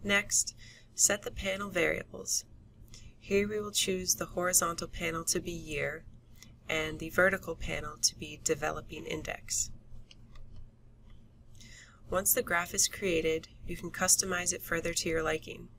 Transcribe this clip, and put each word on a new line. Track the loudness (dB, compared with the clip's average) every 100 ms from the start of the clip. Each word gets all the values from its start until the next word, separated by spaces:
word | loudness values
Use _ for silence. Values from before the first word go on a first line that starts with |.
Next, | 4 2 4 2 2 -4 -18 -18 -18
set | 4 4 4
the | -2
panel | -4 -2 -2 0
variables. | 4 4 2 -4 -10 -2 -2 -4 -18 -20 -20 -20 -18 -18 -18
Here | 0 2 2
we | -2
will | -2
choose | 0 2 0 0 0
the | 0
horizontal | 0 4 6 4 -2 -6
panel | -4 -2 -2
to | 0 0
be | 0
year | -8 -6 -4 -4 -6 -12 -20 -20 -20 -20 -20 -4
and | -2 -2 -4
the | -2
vertical | 6 6 4 -4 -6
panel | -4 -4 -4 2
to | 0 2
be | -10 -6
developing | 0 2 0 -2 -8 -10 -6
index. | -4 -4 -8 -4 -2 -2 -4 -12 -14 -14 -18 -16 -14 -12 -12 -14 -16 -20 -20 -20 -18 -20 -20 -20 -18 -18 -18 -20 -20 -2
Once | 2 4
the | 2
graph | 4 2 2
is | 2 2
created, | 4 4 4 4 0 -4 -12 -8
you | -6
can | -6
customize | 0 4 4 4 0 -2
it | -4
further | -2 -2 0
to | -2 0
your | 0
liking | 2 -2 -4 -12 -14